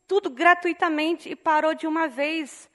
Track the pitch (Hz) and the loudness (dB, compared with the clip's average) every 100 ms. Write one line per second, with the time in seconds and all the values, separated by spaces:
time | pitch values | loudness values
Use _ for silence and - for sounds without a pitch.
0 | - 392 349 247 339 349 349 339 349 302 | -2 -2 -2 2 4 4 0 -2 -2 0
1 | 311 320 - - 330 302 311 311 320 320 | -2 -4 -6 -4 0 2 2 -2 -4 -2
2 | 320 240 294 320 277 - - | -2 -4 -4 -4 -8 -14 -20